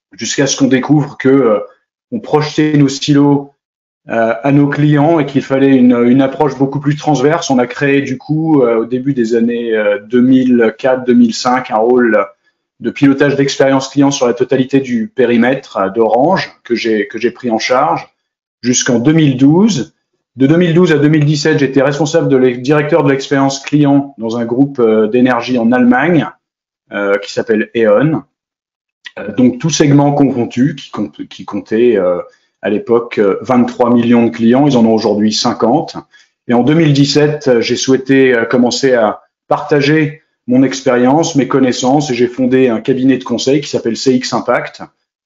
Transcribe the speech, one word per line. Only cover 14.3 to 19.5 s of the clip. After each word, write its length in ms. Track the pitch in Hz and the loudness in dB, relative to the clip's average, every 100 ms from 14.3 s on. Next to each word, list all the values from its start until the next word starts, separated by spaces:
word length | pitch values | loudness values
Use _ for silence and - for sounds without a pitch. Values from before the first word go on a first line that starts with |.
totalité 460 | 117 127 131 131 139 | -2 0 -2 0 -2
du 320 | 131 120 107 | -2 -4 -4
périmètre, 600 | - 98 120 117 135 - 110 | -2 0 2 0 -2 -6 -6
euh, 140 | 95 | -4
d'Orange 680 | 104 113 110 147 185 - - | 0 0 2 0 -2 -4 -12
que 100 | - | -6
j'ai, 320 | 117 117 107 104 | -4 -2 -2 -4
que 120 | 113 | -4
j'ai 120 | 117 | -6
pris 220 | - 123 | -4 -6
en 80 | 110 | -4
charge 480 | - 127 151 160 - _ _ _ _ _ | -2 0 0 -2 -8 _ _ _ _ _
jusqu'en 360 | 120 123 - 120 | -4 -2 0 0
deux 140 | 139 | 2
mille 240 | 160 151 123 | 2 2 2
douze. 560 | 139 | 4